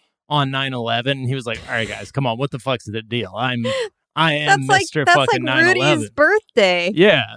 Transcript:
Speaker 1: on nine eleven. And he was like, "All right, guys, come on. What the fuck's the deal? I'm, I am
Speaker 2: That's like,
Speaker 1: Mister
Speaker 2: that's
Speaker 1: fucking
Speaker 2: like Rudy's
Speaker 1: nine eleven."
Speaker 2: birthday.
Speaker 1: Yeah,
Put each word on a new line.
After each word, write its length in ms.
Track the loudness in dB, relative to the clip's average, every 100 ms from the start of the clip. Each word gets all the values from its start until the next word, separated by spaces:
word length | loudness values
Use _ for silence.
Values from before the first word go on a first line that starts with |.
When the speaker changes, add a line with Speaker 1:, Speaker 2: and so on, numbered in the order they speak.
| _ _ -4
Speaker 1:
on 220 | -2 -2
nine 220 | -4 -6
eleven. 440 | -6 -4 -2 -2 -4
And 100 | -4
he 60 |
was 120 | -4 -6
like, 140 | -8 -6
"All 60 |
right, 140 | -4 -4
guys, 220 | -8 -8
come 140 | -4 -2
on. 100 | -2
What 120 | -6
the 80 | -6
fuck's 260 | -6 -6 -6
the 160 | -10
deal? 300 | -6 -6 -6 -4
I'm, 280 | -4 -2 -4 -4 -6 -10 _ -2
I 160 | 0
am 120 | 0 0 0
Speaker 2:
That's 60 | 2
like, 120 | 0
Speaker 1:
Mister 220 | 0 0
Speaker 2:
that's 120 | 2 4
Speaker 1:
fucking 280 | 4 0
Speaker 2:
like 200 | 0 2
Rudy's 180 | 2 2
Speaker 1:
nine 100 | 2 0
eleven." 100 | -2 0
Speaker 2:
birthday. 720 | 2 2 0 2 4 2 0
Speaker 1:
Yeah, 420 | 4 6 6 0